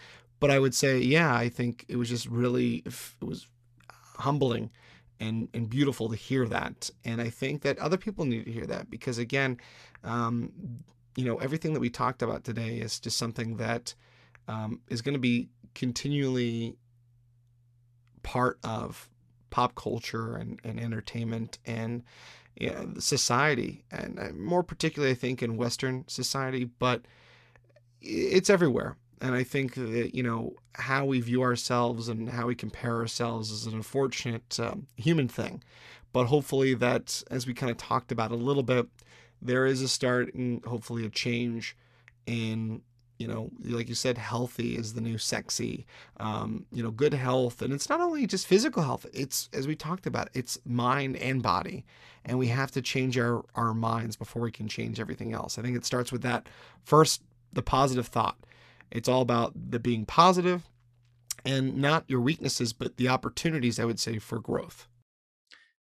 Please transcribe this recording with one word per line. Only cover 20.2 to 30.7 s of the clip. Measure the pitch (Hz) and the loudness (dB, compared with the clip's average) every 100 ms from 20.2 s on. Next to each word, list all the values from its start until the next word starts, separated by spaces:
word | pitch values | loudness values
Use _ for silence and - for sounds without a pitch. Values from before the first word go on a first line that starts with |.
| 113 113 | -6 -6
and, | 113 - | -8 -10
and | - 110 | -8 -6
entertainment | 117 110 - 117 117 113 113 - - | -4 -6 -6 -6 -4 -4 -6 -10 -8
and, | 113 113 120 120 - - - - - | -6 -4 -6 -8 -20 -20 -20 -20 -6
yeah, | - - - - | -4 -4 -8 -4
society, | - 139 - 120 151 143 - - _ | 0 2 2 2 4 2 -2 -6 _
and, | - - - | -10 -10 -8
uh, | 101 | -10
more | 76 101 175 | -8 0 0
particularly, | 175 - 160 147 139 | 0 -2 -2 0 0
I | 127 | 2
think, | 127 127 | -2 -2
in | 120 113 | -2 -2
Western | 120 - 131 131 - | -2 -2 -4 -4 -6
society, | - 123 139 131 131 123 | -6 -4 -2 -2 -2 -4
but | - 127 120 | 0 0 0
i-, | - - - - _ - _ _ _ _ - | -4 -20 -20 -20 _ -20 _ _ _ _ -6
it's | - 131 185 190 | -2 4 4 6
everywhere. | 196 170 117 - - _ _ | 6 6 4 -2 -8 _ _
And | 127 123 | -2 0
I | |
think | - 143 135 135 | 0 -2 -2 -4
that, | 120 120 117 | -2 0 0
you | - | -2
know, | 123 117 - - _ | -2 -2 -4 -10 _